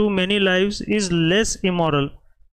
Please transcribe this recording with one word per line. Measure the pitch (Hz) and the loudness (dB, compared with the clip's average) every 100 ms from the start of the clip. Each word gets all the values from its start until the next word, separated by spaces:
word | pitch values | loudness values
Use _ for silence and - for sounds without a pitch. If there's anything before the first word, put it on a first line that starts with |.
to | 214 190 | 0 0
many | 185 208 190 | 0 0 2
lives | 185 202 208 - 214 | 2 0 -2 -2 -2
is | 185 170 165 | 0 0 2
less | 196 220 - 185 | 2 0 -2 -2
immoral। | 175 160 147 143 - - _ _ | 0 0 0 -2 -8 -20 _ _